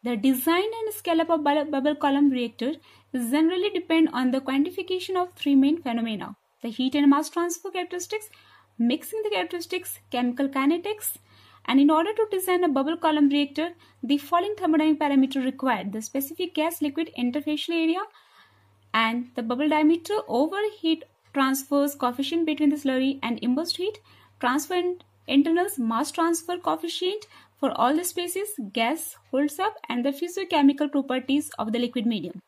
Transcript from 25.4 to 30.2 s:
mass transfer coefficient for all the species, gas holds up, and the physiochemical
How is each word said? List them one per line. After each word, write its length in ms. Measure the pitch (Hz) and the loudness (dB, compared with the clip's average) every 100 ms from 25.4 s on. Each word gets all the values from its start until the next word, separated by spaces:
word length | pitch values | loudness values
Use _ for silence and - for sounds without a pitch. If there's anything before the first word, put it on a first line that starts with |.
| 294 330 359 - | 4 2 0 -2
mass 320 | 226 226 294 | -2 0 -2
transfer 480 | - 330 330 - 359 | 0 0 0 -2 -6
coefficient 680 | 349 320 330 - 359 415 - - _ _ | -2 -4 -4 -4 -4 -4 -10 -20 _ _
for 140 | 277 | -4
all 240 | - 247 311 | 2 2 2
the 80 | |
species, 440 | 349 - 349 370 415 - 208 | -2 -4 -4 -4 -6 -8 -8
gas 420 | 233 226 320 - - _ | -2 -2 -2 -6 -14 _
holds 280 | 262 294 294 | 0 0 0
up, 180 | 381 415 - | -4 -4 -6
and 160 | 240 | -2
the 60 | 254 | -2
physiochemical 840 | 277 | -2